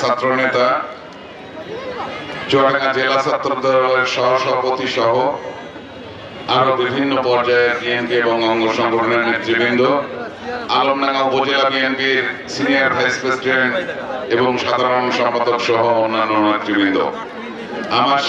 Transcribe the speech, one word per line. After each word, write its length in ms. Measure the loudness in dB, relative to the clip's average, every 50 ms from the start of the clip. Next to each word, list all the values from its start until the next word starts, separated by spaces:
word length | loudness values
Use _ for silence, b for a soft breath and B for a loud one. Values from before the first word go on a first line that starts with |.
ছাত্র 240 | 0 0 0 0 0 0 0 0
নেতা, 260 | 0 0 2 2 2 2 2 0 -2 -6 -12 -14 -16 -18 -18 -18 -18 -18 -18 -18 -16 -16 -14 -14 -12 -12 -10 -10 -10 -8 -8 -8 -8 -8 -10 -10 -10 -10 -10 -10 -4 0
চুয়াডাঙ্গা 400 | 2 2 4 2 2 2 0 0 0
জেলা 220 | 0 0 0 0 0 0
ছাত্র 240 | 0 -2 -2 -2 -2 -2 -2 0
দলের 420 | 2 2 4 4 4 2 2 2 0 0
সহসভাপতি 720 | 0 2 2 2 2 2 0 0 0 0 0 -2 -2 -2 -2 -2
সহ 180 | 0 2 2 2 2 2 0 -2 -4 -6 -10 -12 -12 -12 -14 -14 -16 -16 -16 -16 -16 -16 -16 -16 -16 -16 -14 -14 -10 -4 0 0
আরো 160 | 2 2 2 2 2 0
বিভিন্ন 300 | 0 0 0 0 0 0 2 2
পর্যায়ের 480 | 2 2 2 2 2 4 4 4 4 2 0
বিএনপি 340 | -2 -2 -2 -2 0 0 0 2 2
এবং 120 | 2 2 2 2 2
অঙ্গ 140 | 2 2 2 2 2 2
সংগঠনের 440 | 0 2 2 2 2 2 2 2 2 2
নেতৃবৃন্দ, 520 | 0 0 0 0 0 2 2 2 2 2 2 2 2 0 -2 -4 -6 -8 -10 -10 -12 -10 -10 -8 -8 -6 -4 -2 0 2
আলমডাঙ্গা 440 | 2 2 2 2 0 0 0 0 0 2
উপজেলা 380 | 2 2 2 2 2 2 2 2 2
বিএনপির 520 | 0 0 0 0 0 0 2 2 2 0 -2 -4 -8 -8 -8 -6
সিনিয়র 360 | -2 0 2 2 2 2 2 2
ভাইস 180 | 2 0 0 0 -2 -2
প্রেসিডেন্ট 520 | -2 -2 -2 0 0 2 2 2 0 0 -2 -4 -4 -6 -8 -8 -8 -8 -8 -4 0 0
এবং 160 | 2 2 2 2 0 0
সাধারণ 420 | 0 0 0 2 2 2 2 0 0 0 0
সম্পাদক 400 | 0 0 0 2 2 2 2 2 2 2
সহ 140 | 2 2 4 4 4 2 2
অন্যান্য 300 | 2 0 0 0 2 2 2 2 2 2
নেতৃবৃন্দ, 460 | 0 0 0 0 2 2 2 2 2 0 0 -2 -6 -8 -10 -10 -12 -12 -10 -10 -10 -10 -10 -8 -8 -6 -2 0 2
আমার 220 | 2 4 2 2 0